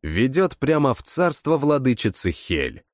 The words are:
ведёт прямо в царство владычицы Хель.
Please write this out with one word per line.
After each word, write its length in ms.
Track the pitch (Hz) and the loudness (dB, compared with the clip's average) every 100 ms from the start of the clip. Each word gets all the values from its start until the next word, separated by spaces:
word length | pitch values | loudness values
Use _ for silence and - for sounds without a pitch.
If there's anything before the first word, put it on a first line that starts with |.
ведёт 560 | 78 85 131 151 185 - | -4 0 0 2 0 0
прямо 360 | 139 156 143 | 0 2 2
в 100 | 117 | 0
царство 540 | - - 175 143 151 160 | -4 0 0 0 0 2
владычицы 760 | 147 147 127 117 110 - 92 | 2 2 2 0 0 -2 -4
Хель. 520 | - - 78 64 - - | -4 -4 -2 -2 -8 -18